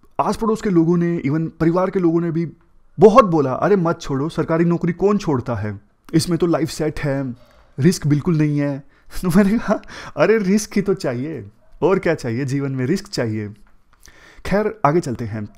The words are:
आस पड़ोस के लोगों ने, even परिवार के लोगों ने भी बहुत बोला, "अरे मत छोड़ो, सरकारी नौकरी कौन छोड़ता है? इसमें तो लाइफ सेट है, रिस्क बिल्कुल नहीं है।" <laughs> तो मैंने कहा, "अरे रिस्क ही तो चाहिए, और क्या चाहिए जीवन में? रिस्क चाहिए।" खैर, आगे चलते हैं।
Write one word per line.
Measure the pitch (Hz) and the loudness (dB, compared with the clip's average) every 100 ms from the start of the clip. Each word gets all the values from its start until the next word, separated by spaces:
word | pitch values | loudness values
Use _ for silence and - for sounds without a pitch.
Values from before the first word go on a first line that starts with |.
| - - | -10 -4
आस | 156 202 | -2 -2
पड़ोस | 220 214 | -2 -2
के | 214 | 2
लोगों | 170 165 175 | 2 4 2
ने, | 170 170 135 | 0 -2 -2
even | 156 160 - | -2 -4 0
परिवार | 165 180 190 | 0 2 0
के | 190 | 0
लोगों | 170 170 | 2 2
ने | 170 | 0
भी | 160 160 - _ _ _ - | -2 -4 -10 _ _ _ 4
बहुत | 202 233 | 8 8
बोला, | 202 160 135 | 4 2 0
"अरे | 123 170 202 | 0 2 2
मत | 165 170 | 0 -2
छोड़ो, | - 135 156 | -4 -4 -4
सरकारी | 170 160 165 | -4 -2 2
नौकरी | 170 165 175 | 2 2 0
कौन | 165 196 208 | 0 2 2
छोड़ता | - 135 113 | 0 -2 -2
है? | 113 104 101 - _ - | -4 -6 -8 -16 _ -2
इसमें | 160 170 165 | 0 0 0
तो | 180 | 0
लाइफ | 156 156 | 0 -2
सेट | - 160 156 | -4 -6 -4
है, | 147 139 135 120 - _ _ - | -4 -4 -6 -10 -18 _ _ 0
रिस्क | 151 180 143 | 0 2 0
बिल्कुल | 147 185 160 | 0 2 0
नहीं | 151 143 | 0 0
है।" | 143 139 - _ | -2 -6 -12 _
<laughs> | - - | -10 -6
तो | 180 | 2
मैंने | 170 196 226 | 4 4 0
कहा, | - 214 - - - - | -2 -4 -4 -16 -12 0
"अरे | 170 226 | 2 2
रिस्क | 185 208 - 208 | 2 0 0 -2
ही | |
तो | 196 | -2
चाहिए, | 190 147 123 151 139 101 - _ - | -2 -4 -4 -6 -10 -14 -20 _ -2
और | 156 190 | 0 2
क्या | 180 | 0
चाहिए | 156 127 113 | -2 -2 -4
जीवन | 139 139 139 | -2 -2 -4
में? | 131 127 | -2 -2
रिस्क | 196 - | -2 -4
चाहिए।" | - 120 110 104 107 - - _ _ - - - - - | -6 -4 -4 -6 -12 -20 -20 _ _ -20 -20 -20 -14 -2
खैर, | 196 214 - | -2 -2 0
आगे | 143 170 | 0 2
चलते | 147 113 | -2 -6
हैं। | 113 107 104 | -8 -8 -10